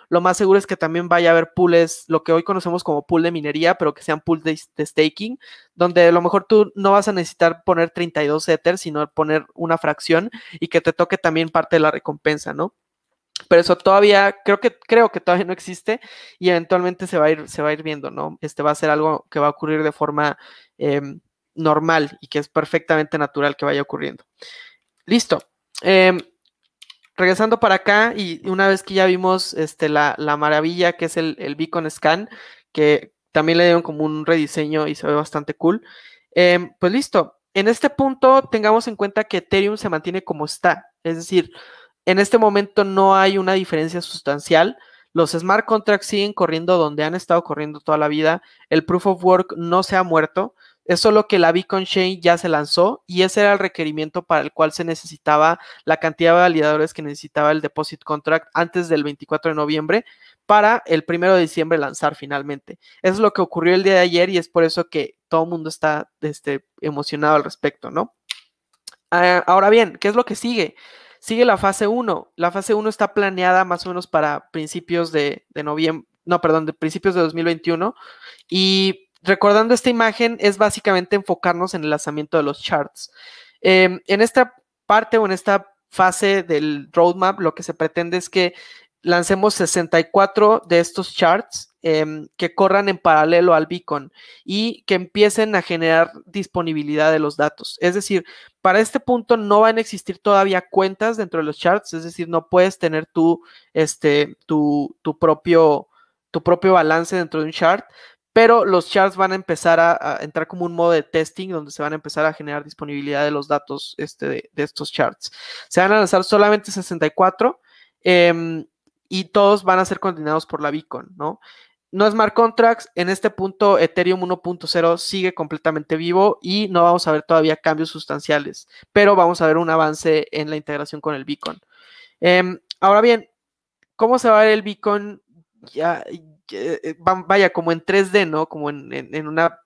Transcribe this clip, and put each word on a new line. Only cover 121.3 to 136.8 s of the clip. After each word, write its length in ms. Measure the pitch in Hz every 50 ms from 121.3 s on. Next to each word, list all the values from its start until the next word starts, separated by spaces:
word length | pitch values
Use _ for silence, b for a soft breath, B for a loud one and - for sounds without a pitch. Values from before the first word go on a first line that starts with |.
| 208 - b b b b b b b b _ _
No 220 | - 190 208 214
smart 220 | 208 226 214 214 -
contracts, 560 | 233 233 226 226 - 233 226 233 226 - - -
en 120 | 175 175 180
este 220 | 190 - - 208
punto 500 | - - 190 196 185 - 214 202 196 -
Ethereum 420 | 165 160 - 180 175 180 185 185
uno 200 | 180 180 180 175
punto 260 | - 175 180 170 - -
cero 300 | - 170 165 170 170 170
sigue 360 | - - - 196 185 185 180
completamente 640 | - 160 151 160 151 - 165 156 151 151 - 160
vivo 420 | 160 165 170 175 185 196 208 - -
y 260 | - 175 190 208 214 190
no 160 | 185 170 170
vamos 240 | 175 175 175 - 165
a 60 | 151
ver 100 | 151 -
todavía 320 | - 165 160 156 160 156
cambios 340 | - - 160 156 156 160 156
sustanciales, 800 | - 156 - - 147 147 - - 151 147 143 147 - - - b b b b b
pero 240 | - 208 208 202 202
vamos 240 | 185 170 170 175 -
a 80 | 165 156
ver 80 | 156
un 140 | 170 170 165
avance 580 | 160 160 156 151 156 - - 165 156 156 147 -
en 180 | - 151 151 151
la 80 | 156 151
integración 420 | 151 - 147 143 151 - - 151
con 160 | - 156 147
el 80 | 135 131
Beacon. 340 | - 143 - - - - - _ b b b b b b b b b b b
Em, 400 | 170 180 180 180 180 180 180 - _ - - -
ahora 180 | 185 196 202 208
bien, 300 | 226 240 233 220 - _ _ _ _ _ _ _ _ _ _ _ _ _ _
¿cómo 240 | - 226 233 254 247
se 100 | - 233
va 120 | 220 214
a 20 | 220
ver 80 | 220
el 120 | 214 220 190
Beacon? 600 | 208 202 _ - 214 202 208 202 208 202 - _ _ _ 170 _ _ _ _ _ -
Ya, 320 | - 135 156 170 170 - - - - 170 160 156 151 _ _ -
eh, 440 | - - 117 160 160 -